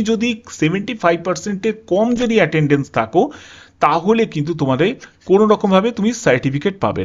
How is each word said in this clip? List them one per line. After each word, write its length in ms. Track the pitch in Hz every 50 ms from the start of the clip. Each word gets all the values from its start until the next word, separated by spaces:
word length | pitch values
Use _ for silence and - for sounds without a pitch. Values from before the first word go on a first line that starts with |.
| 220 208
যদি 180 | 226 214 226 240 233 220 - - - -
সেভেন্টি 360 | 160 156 175 196 202 - 247 214 -
ফাইভ 140 | 170 170 170 170 185
পার্সেন্টের 480 | 180 170 - 208 202 190 196 220 214 220 - -
কম 160 | 175 190 220 240 240 233
যদি 140 | 247 226 226 214
অ্যাটেন্ডেন্স 460 | 185 151 - 160 151 143 143 143 135 - - 127
থাকো, 260 | 113 110 - - 233 294 - - - - - - - - _ - -
তাহলে 400 | 151 147 170 165 190 226 226 226 - -
কিন্তু 180 | 160 143 151 175 156
তোমাদের 280 | 147 131 131 127 160 202 262 - - - _ _ _ -
কোনো 140 | 180 202 214 214
রকমভাবে 380 | 214 196 - 196 190 190 196 240 233 -
তুমি 120 | 196 220 240 - -
সার্টিফিকেট 500 | 156 127 131 - 139 139 143 - 202 190 196 -
পাবে 180 | 107 98 -